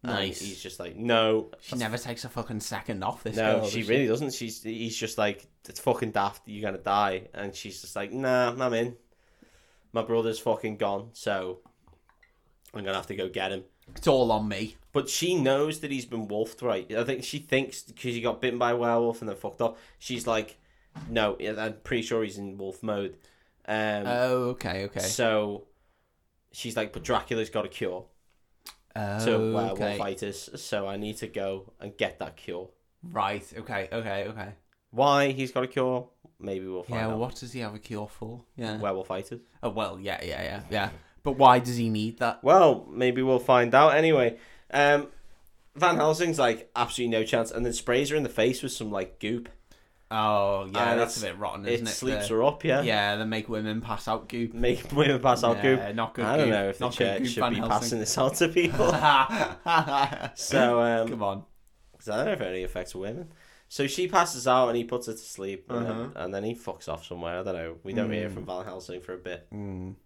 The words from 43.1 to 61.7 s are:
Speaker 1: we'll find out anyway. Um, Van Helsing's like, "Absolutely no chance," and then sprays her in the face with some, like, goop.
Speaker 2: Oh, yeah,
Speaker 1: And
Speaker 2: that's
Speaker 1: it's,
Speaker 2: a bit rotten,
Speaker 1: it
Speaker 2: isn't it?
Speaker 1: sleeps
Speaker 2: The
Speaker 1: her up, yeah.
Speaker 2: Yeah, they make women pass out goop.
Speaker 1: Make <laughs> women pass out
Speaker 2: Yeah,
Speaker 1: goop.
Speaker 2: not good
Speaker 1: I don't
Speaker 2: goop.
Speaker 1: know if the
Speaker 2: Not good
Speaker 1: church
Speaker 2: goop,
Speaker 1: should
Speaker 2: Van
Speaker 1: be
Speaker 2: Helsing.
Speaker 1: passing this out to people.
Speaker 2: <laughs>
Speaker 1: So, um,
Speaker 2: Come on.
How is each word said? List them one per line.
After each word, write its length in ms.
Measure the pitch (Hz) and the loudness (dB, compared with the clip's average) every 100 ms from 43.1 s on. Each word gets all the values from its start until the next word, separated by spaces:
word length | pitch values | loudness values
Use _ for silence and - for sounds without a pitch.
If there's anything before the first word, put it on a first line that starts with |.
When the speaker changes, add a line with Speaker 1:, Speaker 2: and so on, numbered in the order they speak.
| 123 | 4
Speaker 1:
we'll 160 | 131 127 | 4 4
find 340 | 123 127 117 127 | 6 6 8 8
out 200 | 151 147 | 8 8
anyway. 420 | 160 151 120 117 - - - | 6 6 4 0 -18 -20 -4
Um, 360 | 139 143 143 139 - - - - - _ 143 | 4 6 6 2 -14 -20 -20 -20 -20 _ 2
Van 200 | 175 - | 4 6
Helsing's 420 | 151 160 175 156 | 4 4 2 4
like, 300 | 123 113 - - | 2 2 -4 -2
"Absolutely 420 | 120 - 120 113 | -2 0 0 2
no 60 | |
chance," 260 | 110 120 117 | 2 0 0
and 140 | - 120 | -2 -2
then 80 | |
sprays 360 | 113 - 123 139 | -4 0 0 2
her 60 | 151 | 0
in 60 | |
the 60 | 131 | -2
face 320 | - 117 127 | 2 2 2
with 100 | 131 | -6
some, 200 | - 110 | -6 -6
like, 280 | 101 95 - | -4 -6 -6
goop. 300 | 104 120 120 - _ - _ _ _ | -4 -4 -6 -20 _ -20 _ _ _
Speaker 2:
Oh, 580 | 110 107 104 101 98 95 | 0 4 4 4 2 -2
yeah, 200 | 101 120 | 0 2
Speaker 1:
And 80 | 117 | 2
Speaker 2:
that's 140 | 117 - | 2 -2
Speaker 1:
it's, 80 | |
Speaker 2:
a 40 | 101 | -6
bit 100 | 87 | -6
rotten, 260 | 101 - 101 | -6 -6 -2
Speaker 1:
it 80 | |
Speaker 2:
isn't 140 | 117 113 | -2 -2
it? 40 | |
Speaker 1:
sleeps 360 | - 127 107 104 | -2 -2 -2 0
Speaker 2:
The 80 | 110 | 4
Speaker 1:
her 80 | |
up, 200 | 131 143 | 4 2
yeah. 180 | 165 131 | 0 2
Speaker 2:
Yeah, 320 | 123 107 101 104 | 2 2 2 0
they 100 | 110 | -2
make 240 | 110 107 | -4 -4
women 320 | 110 107 110 | -4 -2 -4
pass 260 | 113 107 - | -4 -6 -4
out 220 | 113 - | -4 -4
goop. 240 | 120 113 | -4 -4
Speaker 1:
Make 380 | 113 123 120 - | 0 0 0 -2
<laughs> 20 | |
women 260 | 143 143 131 | 2 4 4
pass 240 | 131 120 | 4 4
out 140 | 117 113 | 4 4
Speaker 2:
Yeah, 300 | 131 131 101 | 4 4 2
Speaker 1:
goop. 80 | 110 | -4
Speaker 2:
not 180 | 113 | -4
good 120 | - 113 | -2 0
Speaker 1:
I 120 | 151 | 4
don't 80 | 135 | 4
Speaker 2:
goop. 80 | |
Speaker 1:
know 160 | 104 98 | 4 2
if 80 | 95 | 0
the 80 | 123 | -4
Speaker 2:
Not 60 | - | 0
good 80 | 98 | 0
Speaker 1:
church 100 | 98 | 2
Speaker 2:
goop, 40 | 127 | -2
Speaker 1:
should 120 | 117 | 0
Speaker 2:
Van 100 | 120 | 0
Speaker 1:
be 40 | 110 | 0
Speaker 2:
Helsing. 140 | 113 | 0
Speaker 1:
passing 280 | 104 110 120 | 0 0 -2
this 180 | 107 - | -2 2
out 180 | 214 - | 2 2
to 120 | 170 | 2
people. 380 | 170 170 - 170 | 2 2 2 2
Speaker 2:
<laughs> 1500 | 156 151 139 - 220 151 - - 165 147 139 139 143 - - | 4 6 6 4 0 -4 -4 0 2 2 0 0 -2 -10 -8
Speaker 1:
So, 460 | - 135 123 120 | 0 4 4 4
um, 280 | 117 113 113 | 4 2 0
Speaker 2:
Come 140 | 117 | -2
on. 200 | 101 98 - - _ | -4 -4 -10 -20 _